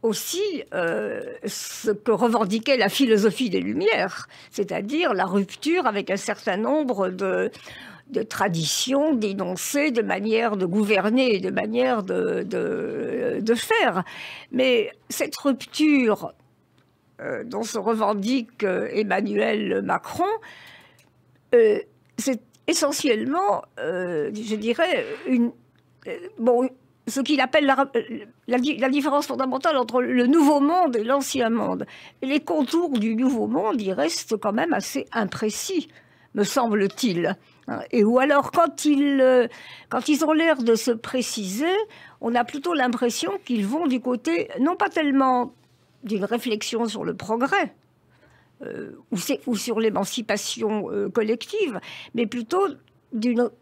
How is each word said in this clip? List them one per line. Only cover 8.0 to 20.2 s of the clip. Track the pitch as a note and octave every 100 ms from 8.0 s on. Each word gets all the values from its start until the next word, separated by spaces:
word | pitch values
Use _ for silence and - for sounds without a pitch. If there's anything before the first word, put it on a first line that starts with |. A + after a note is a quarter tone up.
| _
de | C#4
tradition, | F3 - G3+ E3 D#3 - - C4+ D4+ C4
d'énoncé, | G#3 G3 F#3 F#3 - C#4+ D4+
de | A#3
manière | G3+ F3+ G#3 A3 A3+ G#3
de | F#3
gouverner, | F#3+ G3+ G#3 F#3+ A#3+ B3+ G3+
de | F#3
manière | F#3+ G3+ A3+ B3+ A#3+
de, | F#3 F#3 F3+ F3+
de, | F#3 F#3 F3 - - - - - - -
de | A3 A#3
faire. | - A4+ D#4 F#3 F3+ - - - -
Mais | B3+ C4 A#3+ G#3 - _
cette | - D#4 -
rupture, | C#4+ C4 - - D4+ C#4+ A#3+ G3+ - - _ _ _ _ _ _ _ _
euh, | - A#2
dont | - G3
se | A3 A3+
revendique, | F#3+ A3 G#3 G#3 G3 C4 A#3 _
euh, | G3+ F3+ G#3
Emmanuel | - G#3+ F#3+ G#3 G3+ A3+ G#3+ G3+ -
Macron, | - E3+ - -